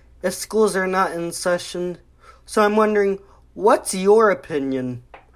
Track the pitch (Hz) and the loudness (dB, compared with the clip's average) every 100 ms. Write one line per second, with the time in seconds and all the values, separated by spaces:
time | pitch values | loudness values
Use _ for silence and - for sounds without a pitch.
0 | _ _ 190 - - 214 214 185 190 190 | _ _ -8 -6 -4 0 0 0 -2 -2
1 | 180 170 170 165 185 175 - 180 180 170 | -2 -4 -8 -6 -2 -2 -4 -8 -8 -10
2 | _ _ - - - 226 208 214 214 208 | _ _ -20 -20 -6 0 2 2 2 2
3 | 196 196 - _ _ - 202 285 - 190 | 0 -2 -8 _ _ -2 2 2 0 -2
4 | 190 220 220 180 - 151 135 131 127 123 | 4 6 6 2 -4 -4 -2 -4 -4 -8
5 | - - _ | -14 -20 _